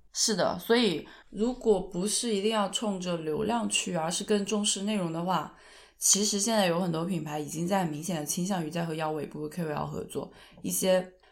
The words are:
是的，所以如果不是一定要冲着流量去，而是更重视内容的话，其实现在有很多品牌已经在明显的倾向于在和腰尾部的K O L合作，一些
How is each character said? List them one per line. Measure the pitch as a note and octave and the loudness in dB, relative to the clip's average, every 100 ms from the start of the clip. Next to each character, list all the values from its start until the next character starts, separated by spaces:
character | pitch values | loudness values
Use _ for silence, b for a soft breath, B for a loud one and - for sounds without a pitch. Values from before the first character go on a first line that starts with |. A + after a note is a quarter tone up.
| - | -12
是 | - - | -2 0
的， | G3 D#3 F3+ | 2 2 0
所 | - | 4
以 | A#3 A3+ D3+ - B B | 4 6 2 -6 B B
如 | - A3+ | -4 -2
果 | B3+ A3+ G3 | 0 2 2
不 | F3+ F3 G3+ | 2 -4 -2
是 | - A#3+ | -2 0
一 | G#3 | 0
定 | G#3 | 2
要 | A3 G3 | 2 0
冲 | G3 A3 F#3+ | 0 -2 -2
着 | F3+ E3+ | -2 -2
流 | D#3 D3+ | -2 -2
量 | F3 A#3 G#3 | 0 0 0
去， | - - | -2 -2
而 | F3 D#3+ | -2 -2
是 | F3 | -2
更 | G3+ G#3 G3+ | 0 0 2
重 | G#3+ | 0
视 | G#3 G3 | 0 0
内 | G3 G#3+ | 0 0
容 | E3+ | 0
的 | E3 | -2
话， | F3 E3+ D3 B B B B B | 0 0 0 B B B B B
其 | - G3 | 2 4
实 | G#3+ G3+ | 4 2
现 | G#3 A3 | 2 4
在 | F#3 | 4
有 | E3+ | 4
很 | F3+ | 2
多 | D#3+ | 0
品 | E3+ F3 | 0 -2
牌 | D3+ D3+ | -2 -6
已 | D3 | -4
经 | D3+ F3 | -4 0
在 | G3 | 2
明 | F3 D3 | 2 -2
显 | E3+ E3 | -4 -4
的 | |
倾 | D3 - F3 | -2 -2 0
向 | F#3+ | 0
于 | D#3 | -2
在 | E3+ E3+ | -4 -2
和 | |
腰 | D#3+ D#3 | -2 -2
尾 | D#3 C#3+ | -2 -6
部 | D3 | -6
的 | D3+ | -8
K | F3+ | -4
O | D#3+ | -4
L | D3 D3 | -2 -4
合 | D3+ | -6
作， | - - - B B B | -6 -8 -8 B B B
一 | - | -4
些 | F3+ F#3+ F#3 F#3 - b | 0 4 2 2 -12 b